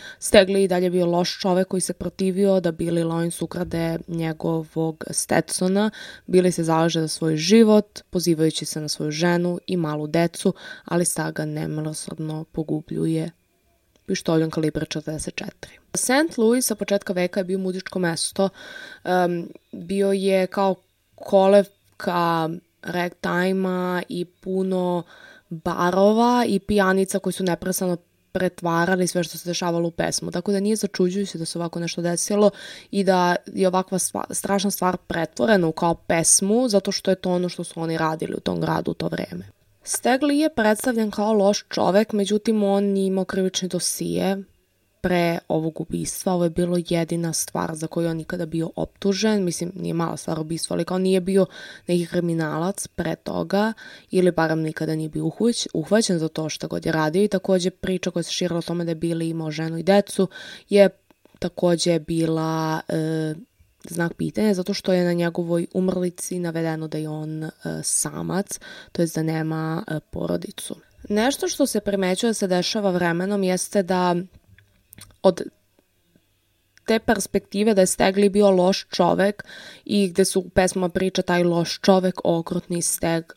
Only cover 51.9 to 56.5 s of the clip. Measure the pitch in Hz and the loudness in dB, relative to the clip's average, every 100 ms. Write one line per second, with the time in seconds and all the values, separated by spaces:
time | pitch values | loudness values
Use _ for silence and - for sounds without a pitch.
51.9 | 175 170 175 170 165 156 151 175 - - | -2 0 -2 0 -2 -2 -2 -4 -4 -10
52.9 | - 160 165 - - 165 196 220 - - | -6 -4 -4 -6 -4 -2 0 0 -4 -16
53.9 | - - 185 180 170 160 160 156 - 160 | -20 -4 2 2 2 0 0 -2 -4 -4
54.9 | 156 156 156 160 - 233 - - 165 151 | -2 -4 -4 -4 0 0 0 -4 -6 2
55.9 | 214 220 170 160 - 156 | 2 2 0 -2 -4 -6